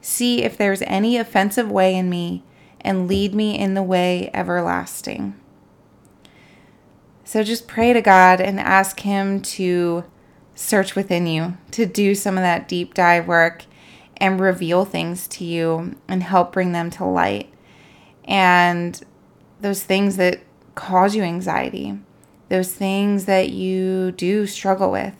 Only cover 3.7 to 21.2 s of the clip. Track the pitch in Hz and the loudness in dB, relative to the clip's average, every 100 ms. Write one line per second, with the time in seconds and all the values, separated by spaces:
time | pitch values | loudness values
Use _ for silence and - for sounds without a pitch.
3.7 | 190 190 185 180 180 185 - 180 180 175 | -2 0 0 2 0 -4 -6 -4 -2 -2
4.7 | - 180 - - - 202 196 _ _ _ | -4 -6 -12 -10 -8 -10 -10 _ _ _
5.7 | _ _ _ _ _ - _ _ _ _ | _ _ _ _ _ -20 _ _ _ _
6.7 | _ _ _ _ _ - 214 214 226 - | _ _ _ _ _ -6 -4 -2 -4 -8
7.7 | - 233 240 220 190 185 185 190 190 - | 0 4 4 8 8 8 6 2 -2 2
8.7 | 190 196 - 202 202 196 196 190 - 185 | 2 2 -4 -4 -2 -2 -4 -6 -4 -2
9.7 | 175 175 170 170 _ _ _ _ - - | 0 0 -4 -6 _ _ _ _ -14 0
10.7 | 190 190 - 196 175 175 160 165 180 - | 0 0 -4 -2 0 0 -2 -4 -8 -12
11.7 | - 220 190 202 202 202 190 185 175 - | -4 -2 2 2 2 0 0 0 0 -2
12.7 | 180 175 - 175 175 170 170 165 170 - | -6 -4 2 4 4 4 4 4 0 -20
13.7 | _ - - - - 196 190 190 180 170 | _ -20 -20 -20 -2 0 2 0 0 0
14.7 | 175 196 175 165 175 - - 170 170 165 | 0 0 -4 -6 -8 -12 -10 -6 -4 -2
15.7 | 165 175 - - 185 180 190 175 - 180 | -2 -6 -12 -6 -4 0 2 2 0 -2
16.7 | 170 170 170 185 180 175 101 - _ _ | -2 -6 -6 -4 0 0 -2 -10 _ _
17.7 | - - _ _ _ - 196 185 180 175 | -20 -20 _ _ _ -4 2 4 4 4
18.7 | 175 175 - - _ _ _ _ _ 202 | 0 -6 -8 -20 _ _ _ _ _ -6
19.7 | 196 - 190 202 190 180 180 _ _ _ | -6 -2 0 0 2 0 0 _ _ _
20.7 | - - 185 196 208 | -16 -2 2 2 2